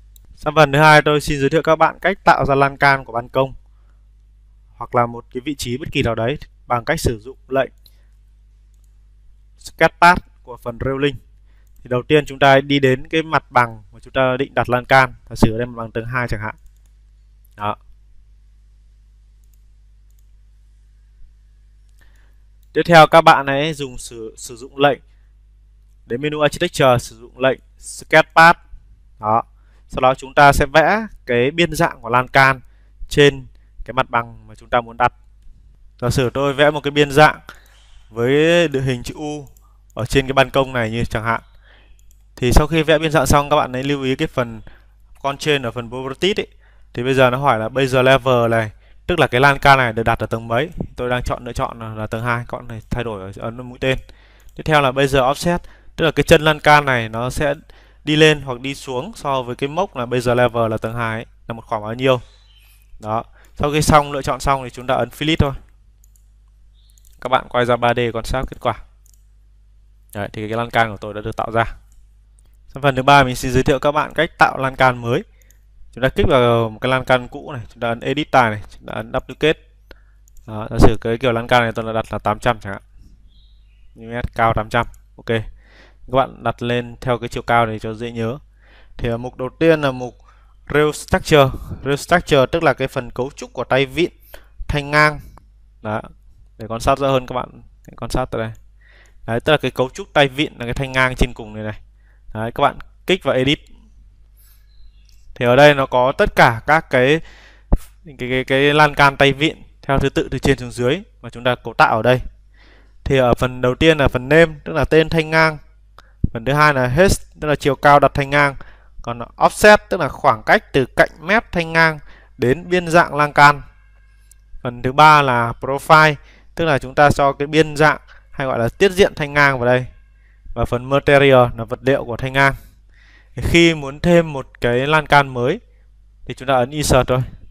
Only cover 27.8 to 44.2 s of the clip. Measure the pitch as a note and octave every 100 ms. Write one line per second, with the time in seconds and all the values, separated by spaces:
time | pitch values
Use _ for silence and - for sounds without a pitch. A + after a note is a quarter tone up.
27.8 | - - - D#3 - E3 E3 - _ -
28.8 | - - _ - G#2+ A2+ - _ _ _
29.8 | - C#3 C3 C3 C3+ C#3+ C#3+ C#3 C#3+ D3+
30.8 | D#3 G#3+ G#3+ - - A#2+ C3 E3 E3+ D#3
31.8 | E3+ - A2+ B2 B2 C3+ C3+ C3 - _
32.8 | _ - - - C#3+ C3+ B2 _ _ -
33.8 | - B2+ - A#2 A#2 A2+ A2 G#2+ A#2 B2
34.8 | A#2 A#2 B2 _ _ _ - - - _
35.8 | - - A#2+ C3 A#2+ C3 C#3+ C3 D3 D3+
36.8 | C#3+ C#3+ C#3+ C#3 D3+ - - - _ _
37.8 | _ - - A2 B2 C#3+ D#3+ F3 D#3+ C3+
38.8 | C3 B2 A#2+ - D3+ D3+ C3+ - _ _
39.8 | _ - A#2 C#3 C3 C3 B2+ C#3 C3 B2+
40.8 | A2 A#2 A2+ A2+ A2+ A2+ - - _ _
41.8 | _ - - _ _ - B2 A2+ D3 D#3+
42.8 | D#3 D3+ D#3+ D#3 C3 C#3+ C#3+ D3 C3+ B2+
43.8 | C#3 C#3+ C3 C3